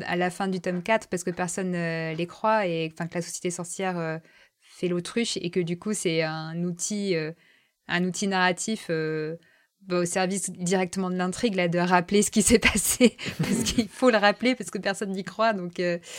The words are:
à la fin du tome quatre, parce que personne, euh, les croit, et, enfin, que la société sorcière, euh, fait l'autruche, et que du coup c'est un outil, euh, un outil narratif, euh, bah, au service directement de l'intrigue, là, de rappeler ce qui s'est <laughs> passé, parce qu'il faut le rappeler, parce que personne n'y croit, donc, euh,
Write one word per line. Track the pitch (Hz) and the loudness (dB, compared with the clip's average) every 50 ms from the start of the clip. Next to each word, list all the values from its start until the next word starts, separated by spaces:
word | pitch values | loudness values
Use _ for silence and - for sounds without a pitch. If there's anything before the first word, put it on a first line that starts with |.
| - | -2
à | - 175 | -2 0
la | 175 180 180 | 0 0 0
fin | 175 - 196 190 | 0 -2 -2 -2
du | 185 185 | -2 -2
tome | - 185 180 180 175 | -2 -2 -4 -2 0
quatre, | - 226 220 - - | 0 0 0 0 -2
parce | 190 175 - | -6 -4 -4
que | 185 | -4
personne, | 175 - 180 175 - 202 190 185 175 | -4 -4 -4 -4 -4 -4 -2 -2 -2
euh, | 170 170 165 165 165 160 160 160 | -2 -2 -2 -2 -4 -4 -4 -4
les | 160 175 | -4 -4
croit, | 175 - - - 214 220 214 202 | -6 -6 -2 0 2 2 2 2
et, | 175 165 165 160 160 160 | 0 0 0 -2 -4 -4
enfin, | - 170 | -6 -8
que | 165 - | -6 -4
la | 175 170 | -6 -6
société | - - - - 180 | -6 -8 -6 -6 -4
sorcière, | 175 - 170 - - - 190 185 180 170 | -4 -4 -8 -10 -6 -4 -4 -4 -2 -2
euh, | 165 160 160 160 - _ _ _ - _ _ _ | -4 -4 -4 -6 -8 _ _ _ -20 _ _ _
fait | _ - - - 185 175 | _ -20 -8 -4 -2 -2
l'autruche, | 175 175 175 - - 233 233 - - | 0 -2 -4 -2 -2 -2 -2 -2 -2
et | - - 175 | -4 -4 -2
que | - 190 | -2 0
du | 175 165 175 175 | 0 0 -4 -4
coup | - 214 214 | -4 -4 -4
c'est | - - 175 160 160 165 | -2 -2 0 0 2 0
un | 156 156 160 160 160 165 170 175 | 0 -2 -6 -8 -6 -4 -4 -2
outil, | 180 175 175 - - 214 208 202 196 170 | -2 -2 -4 -4 -4 -4 -2 0 0 0
euh, | 160 151 156 165 - _ _ _ _ _ _ _ _ _ - | 0 0 -2 -6 -10 _ _ _ _ _ _ _ _ _ -4
un | 170 175 180 | 0 0 0
outil | 185 175 - 208 196 | 0 -2 -2 -2 0
narratif, | 190 185 180 185 180 - - 226 220 - - - | 2 2 4 2 2 0 -2 -4 -4 -6 -4 -4
euh, | 165 160 156 156 156 156 156 156 165 165 - _ _ _ _ _ _ _ 196 | -2 -2 -2 -2 -2 -2 -4 -4 -6 -10 -12 _ _ _ _ _ _ _ -6
bah, | 190 175 180 | -2 0 0
au | 175 | 0
service | 175 - 190 185 180 196 190 - 185 | 0 0 0 0 0 0 -2 -4 -4
directement | 180 180 180 170 196 185 190 180 - 190 190 180 | -6 -4 0 2 2 2 2 0 -2 -2 -2 -2
de | 185 | -2
l'intrigue, | 180 180 185 180 - - 240 190 | -2 -2 -2 -2 0 0 0 2
là, | 190 175 175 | 2 0 2
de | 165 175 | 2 2
rappeler | 175 180 185 180 175 - 208 208 - | 2 4 4 4 4 4 4 4 4
ce | - | 4
qui | - 330 | 4 2
s'est | - - 247 - | 6 6 6 6
<laughs> | - - - | 6 4 2
passé, | 202 - - - - 254 220 - - - - - | 2 0 0 4 6 6 6 6 2 -6 -8 -4
parce | - 160 - - 226 226 | -2 0 0 2 0 0
qu'il | - - 240 220 185 | 0 0 0 -2 -2
faut | - - 262 254 | -2 4 4 6
le | 226 | 6
rappeler, | 208 202 208 202 - 226 254 254 | 6 6 4 4 4 2 2 2
parce | - 190 - | 0 -2 -6
que | - 202 | -8 -4
personne | 180 202 196 - 220 190 | -2 -2 -2 -2 -4 -4
n'y | 190 196 185 | -4 -6 -6
croit, | - - - 220 226 214 | -8 -2 0 2 2 2
donc, | 190 180 175 170 - | 0 -4 -6 -4 -2
euh, | 175 175 175 175 175 - - | -2 0 -2 -2 -6 -12 -14